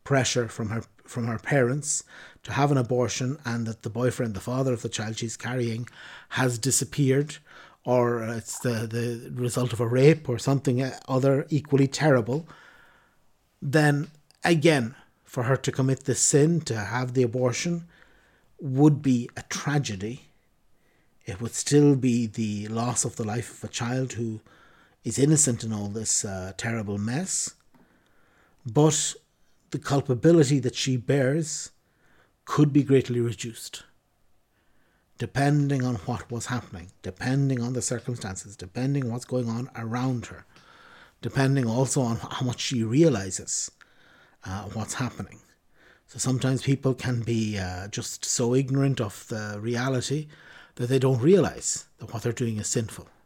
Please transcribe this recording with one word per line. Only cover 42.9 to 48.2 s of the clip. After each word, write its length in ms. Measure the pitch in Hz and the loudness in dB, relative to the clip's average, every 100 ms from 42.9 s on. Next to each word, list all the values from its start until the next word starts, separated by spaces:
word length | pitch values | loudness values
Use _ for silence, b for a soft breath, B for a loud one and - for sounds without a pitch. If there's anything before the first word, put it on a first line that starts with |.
| 135 165 107 95 - - - - - b b b b b b - | 4 4 2 -4 -8 -6 -6 -8 -12 b b b b b b -10
uh, 160 | 95 98 | -10 -8
what's 220 | 113 110 | -6 -6
happening. 460 | - 123 - 101 - _ _ _ b b b b | -4 -6 -6 -14 -16 _ _ _ b b b b
So 120 | 117 | -6
sometimes 440 | 131 127 131 131 | -2 0 0 0
people 320 | - 135 131 | 0 0 0
can 260 | 123 127 120 | -2 -2 -4
be, 380 | 110 113 107 104 | -2 -2 -2 -4
uh, 300 | 92 92 101 | -6 -8 -10
just 360 | 117 - - | -8 -10 -8